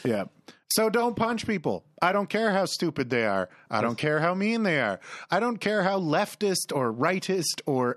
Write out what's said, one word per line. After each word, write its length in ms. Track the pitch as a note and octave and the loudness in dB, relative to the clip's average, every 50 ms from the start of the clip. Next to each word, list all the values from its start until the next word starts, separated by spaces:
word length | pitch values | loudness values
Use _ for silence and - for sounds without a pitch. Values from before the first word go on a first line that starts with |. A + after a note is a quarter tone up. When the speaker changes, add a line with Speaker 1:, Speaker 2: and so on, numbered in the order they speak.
| - | -2
Speaker 1:
Yeah. 220 | B2+ A2 G2+ F#2 - - _ _ - - _ _ - | -2 -2 -2 -4 -6 -10 _ _ -20 -20 _ _ -4
So 180 | - G#3+ A3 A3 | 0 0 2 2
don't 260 | G#3 A#3+ A#3 A#3+ A3+ | 2 2 0 0 0
punch 320 | G#3+ A3+ A3+ A#3+ A3 - | 0 -2 -2 -2 -2 -2
people. 380 | - G#3+ F3+ D3 C#3+ G2 E2 - _ _ - | -2 -2 -2 -2 -2 -2 -4 -6 _ _ 0
I 100 | E3+ F3 | 2 2
don't 180 | F#3+ G3+ G3+ - | 2 2 0 0
care 220 | - G#3 A3+ A3 | 0 0 2 2
how 140 | F#3+ F#3+ F#3+ | 2 2 0
stupid 440 | - - - G3 E3 D3+ D3+ C3+ A#2+ | 0 -2 -2 -2 -2 -2 -2 -2 0
they 160 | B2+ A#2+ A2+ | 0 2 2
are. 220 | G#2+ G2 G2 F#2 - - - - - | 2 2 0 0 -2 -6 -14 -8 -4
I 80 | - G#2+ | -2 0
don't 100 | G#2+ A#2 | 0 0
Speaker 2:
Yes. 100 | A#2 - | 0 0
Speaker 1:
care 180 | D3 D3+ D3+ D#3 | 0 0 2 2
how 160 | D#3 F3 F3+ | 2 0 0
mean 280 | F#3+ G3 G#3+ A#3 A#3 A3 | 0 0 0 0 0 2
they 160 | F#3+ D#3+ C#3+ | 2 2 2
are. 180 | B2 G#2 F#2+ - - - - - - - | 2 0 0 -2 -6 -14 -16 -16 -6 -2
I 80 | E3+ F#3+ | 0 0
don't 180 | A3+ B3 A#3 - | 0 0 -2 -2
care 220 | - G3+ G#3+ G#3 F3 | -2 0 2 2 2
how 140 | F#3+ G3 | 2 2
leftist 760 | G3 F3+ D3+ D3 F3+ G#3 - - - G#3+ G3 F#3 - - - D#3 | 2 0 2 2 2 0 0 -2 -2 0 0 0 0 -2 -2 -2
or 180 | C#3+ B2+ A#2 A2 | 0 0 0 0
rightist 680 | A#2+ C#3+ E3+ F#3+ F#3 - - F#3+ F#3+ D3+ - - - - | 0 0 0 0 0 -2 -2 -2 0 0 -2 -4 -4 -2
or 300 | - C#3 B2+ B2 A#2+ B2+ | -2 0 2 2 0 0